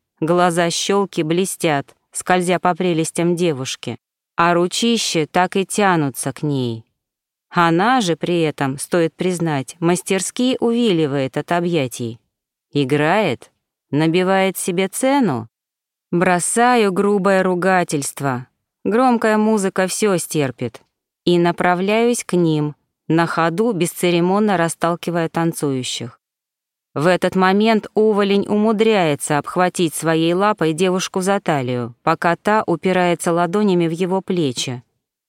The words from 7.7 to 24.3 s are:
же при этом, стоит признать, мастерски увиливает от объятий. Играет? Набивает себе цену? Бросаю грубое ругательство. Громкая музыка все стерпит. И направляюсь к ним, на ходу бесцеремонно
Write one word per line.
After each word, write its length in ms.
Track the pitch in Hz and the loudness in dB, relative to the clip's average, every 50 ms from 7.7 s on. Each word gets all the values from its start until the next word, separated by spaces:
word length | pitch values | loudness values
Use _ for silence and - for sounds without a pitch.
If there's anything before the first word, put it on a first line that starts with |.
| 165 170 190 233 262 262 | 2 2 2 2 2 2
же 140 | 220 170 160 | 2 0 -2
при 260 | - - 165 180 170 | -2 -2 -2 -2 0
этом, 360 | 160 151 143 - 143 131 135 143 | 0 -2 -2 -2 -4 -4 -4 -6
стоит 380 | - - - 175 165 160 - | -8 -4 0 0 0 0 -2
признать, 640 | - 175 185 180 165 165 165 151 135 127 - - - | -4 -4 -4 -2 -2 -2 -2 -2 -4 -6 -8 -8 -4
мастерски 800 | 165 170 180 175 - - 196 190 185 - - - 247 254 262 - | 0 0 0 0 0 -2 -2 -2 -2 -4 -4 -2 0 0 0 0
увиливает 800 | - 233 233 233 240 226 180 160 160 139 135 143 131 135 - 151 | 0 0 0 2 2 2 2 2 0 0 0 -2 -4 -2 -4 -6
от 140 | 147 - | -4 -2
объятий. 680 | 175 175 175 175 170 160 135 123 - - 123 113 113 - _ _ _ _ _ _ _ _ _ _ | -2 -2 0 0 0 -2 -2 -2 -6 -8 -10 -10 -10 -12 _ _ _ _ _ _ _ _ _ _
Играет? 800 | - 143 143 127 147 147 147 156 180 214 214 165 120 - - - _ _ _ _ _ _ _ - | -2 -2 0 0 0 2 2 2 2 2 0 0 -2 -4 -8 -20 _ _ _ _ _ _ _ -6
Набивает 680 | - 147 160 165 160 185 180 185 190 190 190 190 180 - | -2 0 0 2 2 2 2 2 2 2 2 0 -2 -4
себе 320 | - - 180 175 190 190 | -6 -4 -2 -2 -2 -4
цену? 580 | - - - 262 277 285 254 185 135 113 113 - _ _ _ _ _ _ _ _ _ _ _ - | -4 -2 -2 0 2 2 2 0 0 -2 -6 -10 _ _ _ _ _ _ _ _ _ _ _ -4
Бросаю 800 | - 175 180 185 180 175 175 - - 233 233 247 254 240 214 202 180 | 0 0 2 2 2 2 0 -2 0 2 4 4 4 4 2 2 2
грубое 480 | 180 202 202 208 202 180 202 196 185 | 0 0 2 2 2 2 2 2 2
ругательство. 1040 | 185 185 185 180 170 190 190 180 175 - - 147 139 - - - 139 139 127 120 131 _ _ _ _ _ _ _ - | 2 0 0 0 0 2 2 2 0 0 -2 -4 -4 -6 -8 -6 -4 -4 -4 -4 -6 _ _ _ _ _ _ _ -4
Громкая 560 | 196 196 233 262 254 240 220 226 220 214 214 | -2 0 2 2 2 2 2 2 2 2 2
музыка 480 | 214 220 220 214 190 190 - - 190 185 | 2 2 2 0 0 -2 -2 -2 -2 -2
все 280 | - - 220 208 190 170 | -2 0 0 0 0 0
стерпит. 640 | - - - 156 143 131 117 - 131 117 - - _ _ _ _ _ _ _ _ - | -2 -2 -2 -2 -2 -2 -2 -6 -8 -8 -8 -10 _ _ _ _ _ _ _ _ 0
И 120 | 170 175 175 | 2 2 4
направляюсь 880 | 170 175 170 - - 180 180 175 190 196 208 226 233 240 240 - - | 4 2 0 0 0 0 2 2 0 0 2 2 2 2 0 0 -4
к 100 | - - | -2 0
ним, 420 | 180 175 165 156 151 151 147 147 _ _ _ _ _ _ - | 2 2 4 2 2 0 -2 -6 _ _ _ _ _ _ 0
на 200 | 156 165 170 160 | 2 2 2 0
ходу 460 | - - 165 170 165 170 226 247 220 | 0 0 0 0 0 0 0 0 0
бесцеремонно 840 | 165 175 165 - - - 175 175 170 170 180 | 0 -2 -4 -4 -2 0 0 2 2 2 2